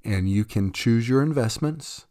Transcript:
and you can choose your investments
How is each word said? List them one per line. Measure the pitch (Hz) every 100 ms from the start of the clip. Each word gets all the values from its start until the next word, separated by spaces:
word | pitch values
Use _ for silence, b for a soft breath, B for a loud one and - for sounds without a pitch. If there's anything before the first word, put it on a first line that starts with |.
| 110
and | 98 92
you | 101 107
can | 110 98
choose | - 120 113 117
your | 131
investments | 147 143 113 - 151 156 - - _